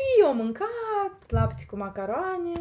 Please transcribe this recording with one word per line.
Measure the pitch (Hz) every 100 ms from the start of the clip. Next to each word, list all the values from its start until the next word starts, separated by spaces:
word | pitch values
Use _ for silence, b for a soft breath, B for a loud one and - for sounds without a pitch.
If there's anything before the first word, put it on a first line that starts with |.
| 539 480
eu | 330
am | 240
mâncat | 226 226 427 466 440 415 392 - -
lapte | 220 220 - -
cu | 202
macaroane. | 196 196 196 254 370 370 339 339